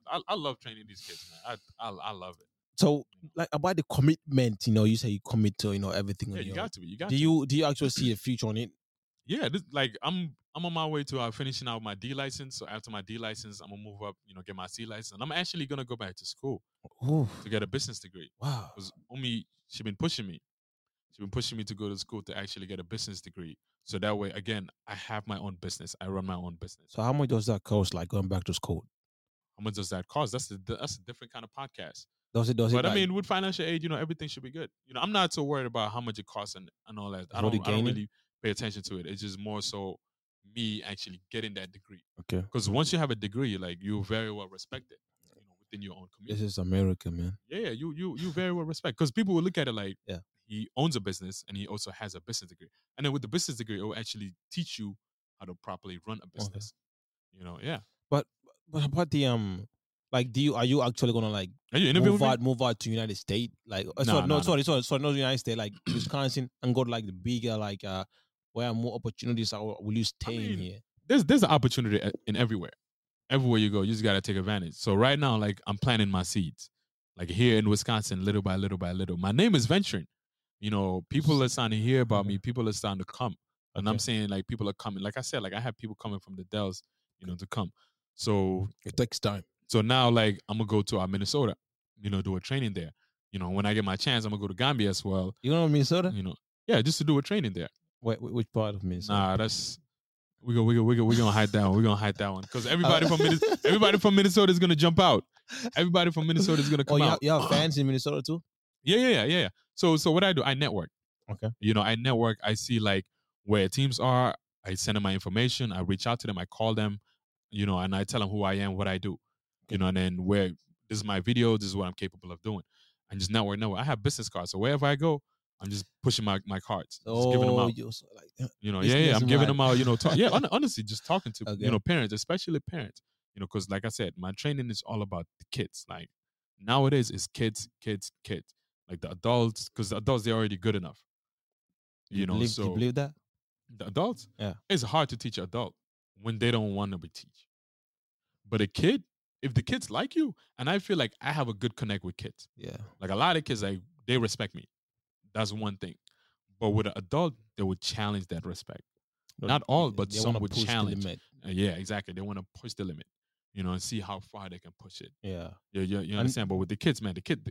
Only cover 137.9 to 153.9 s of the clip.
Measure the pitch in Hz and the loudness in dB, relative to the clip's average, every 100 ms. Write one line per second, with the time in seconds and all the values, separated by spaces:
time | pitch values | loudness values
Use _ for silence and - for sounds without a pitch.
137.9 | 101 - - - 90 - _ _ _ - | -6 -8 -16 -10 -10 -10 _ _ _ -16
138.9 | 87 82 87 113 120 113 110 - - 101 | -12 -10 -4 2 4 2 0 -8 -6 -4
139.9 | 104 107 127 113 113 107 95 104 104 82 | -2 0 2 2 2 0 0 0 0 -4
140.9 | - _ _ _ _ _ _ _ _ _ | -14 _ _ _ _ _ _ _ _ _
141.9 | _ _ 98 95 101 120 110 98 92 123 | _ _ -2 0 2 0 0 -2 0 0
142.9 | 127 143 - _ _ _ _ _ 113 101 | 0 -4 -10 _ _ _ _ _ -12 -6
143.9 | 101 190 233 - - 107 - - 190 117 | -2 -2 -4 -12 -8 -8 -8 -2 -2 2
144.9 | 156 143 117 123 107 92 117 101 - _ | 2 0 -4 -8 -8 -6 -6 -6 -10 _
145.9 | _ _ _ 107 113 117 117 107 98 101 | _ _ _ -6 0 2 4 2 0 -2
146.9 | 92 80 - - _ _ _ _ _ _ | -6 -10 -18 -20 _ _ _ _ _ _
147.9 | _ _ _ _ _ 101 104 101 - 160 | _ _ _ _ _ -2 2 2 4 4
148.9 | 277 - _ _ _ 139 117 - 247 - | 4 -2 _ _ _ -2 0 0 -2 -2
149.9 | 110 269 330 302 - _ - 127 196 - | -4 -2 0 0 -2 _ -6 -2 0 0
150.9 | 180 117 - 135 151 120 101 120 - 113 | 0 0 -2 -4 -2 -2 -2 -4 -2 -4
151.9 | 101 92 - - - - _ - - 107 | -4 -6 -10 -14 -14 -20 _ -14 -14 -16
152.9 | - 95 98 165 160 - 113 98 95 95 | -10 -4 2 4 2 0 -2 -2 -6 -10